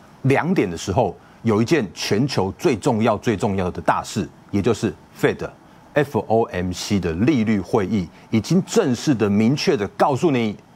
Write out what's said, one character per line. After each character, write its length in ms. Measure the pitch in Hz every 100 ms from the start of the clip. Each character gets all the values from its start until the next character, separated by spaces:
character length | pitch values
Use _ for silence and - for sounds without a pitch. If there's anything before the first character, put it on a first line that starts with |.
| - -
两 280 | 131 131 147
点 180 | 170 104
的 60 | 82
时 160 | -
候， 240 | 92 101 - - -
有 180 | 113 104
一 40 | 117
件 220 | 160 98
全 340 | - - 104 139
球 240 | - 95 -
最 180 | 170 110
重 280 | 143 110
要、 120 | 117 -
最 200 | - 101
重 180 | 113 98
要 140 | 90
的 100 | 85
大 220 | - 95
事， 240 | - 113 - - -
也 100 | 101
就 140 | 107
是 180 | 107 104 - - -
Fed、 260 | 135 - - - - - -
F 320 | 147 143 107 -
O 160 | 110 107
M 260 | 92 92
C 280 | 90 - 104
的 140 | 87
利 300 | 80 123 135
率 180 | 107 104
会 240 | 87 117 92
议， 240 | 107 82 - -
已 100 | 113
经 200 | - 175 -
正 300 | - 165 117
式 180 | -
的、 160 | 110 104
明 260 | 101 113 151
确 220 | - 131
的 100 | 98
告 260 | - 175 127
诉 160 | 170
你， 260 | 127 110 101 -